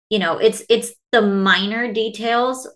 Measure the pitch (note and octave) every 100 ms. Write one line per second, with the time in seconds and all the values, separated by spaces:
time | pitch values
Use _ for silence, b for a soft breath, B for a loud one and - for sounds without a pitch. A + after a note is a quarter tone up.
0 | - G#3+ E3+ D#3+ A3 G#3+ - A3+ - -
1 | - A#3+ G#3 G3 F#3+ F3+ G3+ A3+ A#3+ A3
2 | A3 G#3+ A#3 A#3 B3+ C4 -